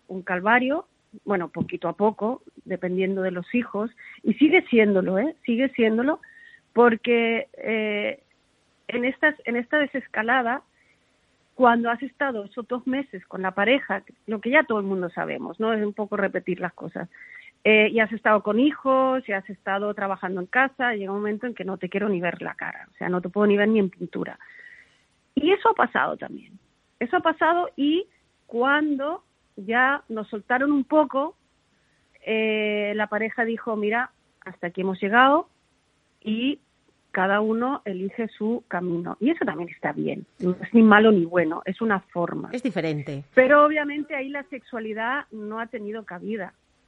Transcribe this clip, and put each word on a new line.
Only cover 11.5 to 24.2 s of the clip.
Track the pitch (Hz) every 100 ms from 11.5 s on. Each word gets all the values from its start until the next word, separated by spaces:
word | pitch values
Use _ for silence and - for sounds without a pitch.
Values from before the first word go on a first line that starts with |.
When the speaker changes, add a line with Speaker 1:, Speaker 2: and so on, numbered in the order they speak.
| -
Speaker 1:
cuando | 247 233 233
has | 240
estado | 277 - 277 220 202
esos | 247 214
dos | 247 254
meses | 262 277 185 -
con | 190
la | 190
pareja, | 190 208 269 - - - _ -
lo | 214
que | 233
ya | 302
todo | 269 214
el | 196
mundo | 190 175
sabemos, | 170 160 143 160 -
¿no? | 220
Es | 220
un | 208
poco | 202 202 196
repetir | 190 185 185 175
las | 180
cosas. | - 170 - 180 - - - - _
Eh, | 208 214 214
y | 226
has | 214
estado | 226 220 208
con | 208 214
hijos, | 294 294 269 262 262 262 254
y |
has | 196 202
estado | 190 196 196 208 208
trabajando | 196 190 190 185
en | 180
casa, | 247 269 269 240
llega | 214 190
un | 202
momento | 208 214 247
en | 208
que | 185
no | 190
te | 180
quiero | 196 208
ni | 180
ver | 175 175
la | 165
cara, | - - - -
o | _
sea, | 175
no | 180
te | 180
puedo | 208 208
ni | 202
ver | 208
ni | 220
en | 185
pintura. | - 175 -